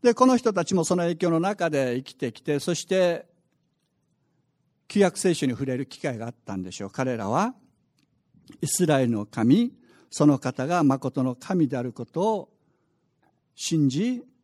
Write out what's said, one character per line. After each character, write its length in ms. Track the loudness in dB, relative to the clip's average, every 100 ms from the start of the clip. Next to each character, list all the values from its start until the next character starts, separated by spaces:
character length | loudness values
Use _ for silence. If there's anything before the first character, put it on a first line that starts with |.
で、 120 | 2
こ 120 | 4 4
の 100 | 4
人 160 | 2
た 120 | 0
ち 100 | 0
も 100 | 0
そ 120 | 0 0
の 80 |
影 120 | 0 0
響 140 | 0
の 100 | 2
中 300 | 0 -2 -2
で 260 | 0 0 -2
生 60 |
き 120 | -8
て 180 | -8 -8
き 100 | -8
て、 160 | -4 -4
そ 160 | -2
し 100 | -6
て 420 | -2 0 2 0 -8 _ _ _ _ _ _ _ _ _ _ _ _ _ _ _ _
旧 120 | 2
約 180 | 2 4
聖 140 | 0
書 140 | 0 -2
に 60 |
触 140 | -4 -4
れ 120 | -6
る 80 | -6
機 120 | -8
会 200 | -8 -6
が 80 | -10
あ 40 |
っ 40 |
た 200 | -12 -12
ん 80 | -10
で 80 | -10
し 120 | -10
ょ 60 | -12
う。 20 |
彼 260 | -4 -4 -2
ら 140 | -2
は 240 | -2 -2 -6 _ _ _ _ _ _ _ _ _ -8
イ 60 | -6
ス 180 | 0
ラ 160 | 2 4
エ 60 | 2
ル 60 |
の 120 | 0
神、 480 | -4 -2 4 4 4 -6 _ _ _
そ 160 | 2 4
の 120 | 4
方 280 | -2 -4 -2
が 180 | 2
誠 380 | 2 0 -2 -4
の 120 | -4
神 320 | -4 -4 0 0
で 120 | -2
あ 40 |
る 120 | -6
こ 100 | -8
と 300 | -10 -4 -2
を 180 | -2 -6 _ _ _ _ _ _ _ _ _ _
信 340 | -12 -2 2 2
じ 340 | 2 -2 -4 -8 _